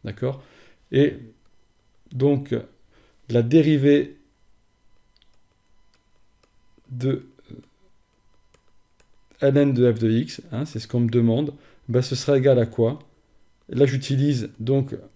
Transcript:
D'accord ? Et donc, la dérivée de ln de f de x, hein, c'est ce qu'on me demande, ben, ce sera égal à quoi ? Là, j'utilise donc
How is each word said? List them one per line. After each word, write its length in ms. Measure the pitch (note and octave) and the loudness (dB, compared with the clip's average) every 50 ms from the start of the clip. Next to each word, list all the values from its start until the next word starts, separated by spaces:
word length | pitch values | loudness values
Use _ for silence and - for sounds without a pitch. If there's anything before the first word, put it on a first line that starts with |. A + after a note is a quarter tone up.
| - | -12
D'accord ? 400 | A2 G2 - A#2+ C3 C3+ C3+ - _ _ _ - - _ _ _ _ | -14 -10 -6 -6 -6 -6 -8 -14 _ _ _ -20 -20 _ _ _ _
Et 220 | - - C#3+ - - - A#2 - _ _ _ _ _ _ _ _ _ _ _ _ _ _ _ _ | 0 0 2 0 0 -8 -20 -20 _ _ _ _ _ _ _ _ _ _ _ _ _ _ _ _
donc, 440 | - B2+ C3+ C#3+ C#3+ B2+ C#3 - A#2+ A2+ - - _ _ _ _ _ _ _ _ _ _ _ - | -6 -2 0 0 0 0 -2 -6 -8 -8 -8 -12 _ _ _ _ _ _ _ _ _ _ _ -2
la 120 | A2+ A#2+ | 0 0
dérivée 760 | A2+ A#2 C#3+ E3 D3+ D#3 D#3 C#3+ C3+ C#3+ C#3+ C#3+ C#3+ - - _ _ _ _ _ _ _ _ _ _ _ _ _ _ _ _ _ _ _ _ _ _ _ _ _ _ _ _ _ _ _ _ _ _ _ _ _ _ _ _ _ _ _ _ _ _ _ _ _ _ _ _ _ _ _ | 0 4 4 4 4 4 2 2 4 4 4 4 2 -2 -10 _ _ _ _ _ _ _ _ _ _ _ _ _ _ _ _ _ _ _ _ _ _ _ _ _ _ _ _ _ _ _ _ _ _ _ _ _ _ _ _ _ _ _ _ _ _ _ _ _ _ _ _ _ _ _
de 340 | C3 B2 B2 C3+ - - - - _ _ _ _ - - - _ _ _ _ _ _ _ _ _ _ _ _ _ _ _ _ _ _ _ _ _ _ - _ _ _ _ _ _ _ _ _ _ _ _ | -12 -6 -4 -4 -4 -4 -8 -18 _ _ _ _ -20 -20 -20 _ _ _ _ _ _ _ _ _ _ _ _ _ _ _ _ _ _ _ _ _ _ -20 _ _ _ _ _ _ _ _ _ _ _ _
ln 320 | D3 C#3 C3+ C#3+ C#3+ C#3+ C3 | 0 2 4 4 2 2 2
de 200 | A#2+ B2 B2 A2+ | 4 2 2 2
f 60 | A2 | 2
de 120 | A2+ A2+ | 0 0
x, 300 | A2+ A2+ - - - - - - | 0 0 -2 -4 -10 -16 -16 -10
hein, 140 | - A#2 D3 | -8 -8 -8
c'est 140 | D3+ - A#2 | -8 -10 -12
ce 80 | - | -10
qu'on 120 | - - A#2+ | -4 -2 -2
me 100 | A#2+ A2+ | 0 0
demande, 440 | A2+ B2 A#2 A#2 A2+ B2+ D3+ C#3+ C#3 - _ - _ _ _ | 2 2 2 2 2 0 -2 -6 -8 -14 _ -20 _ _ _
ben, 140 | - A#2 B2 | -2 -2 -2
ce 140 | C3 - C3+ | -2 -2 -6
sera 220 | C3 - - C#3+ | -6 -2 0 0
égal 220 | C3+ C3 C#3+ C3 A#2+ | 4 4 4 4 4
à 60 | A#2 | 2
quoi ? 340 | A2+ - - A2+ A2+ C#3+ D3+ - _ _ _ _ _ _ _ _ _ _ _ _ - | 0 0 0 0 0 -2 -6 -14 _ _ _ _ _ _ _ _ _ _ _ _ -8
Là, 160 | - - B2+ | 0 2 2
j'utilise 640 | C3 C3 C3 - - C3+ C3 C#3 D3 C#3+ A#2+ A2+ - - - | 2 2 -2 -4 -2 -2 0 0 0 0 -2 -4 -8 -10 -10
donc 360 | A2+ A#2 C3+ C#3 C3+ C3+ - - - - _ | -4 -2 0 0 0 -4 -8 -14 -14 -20 _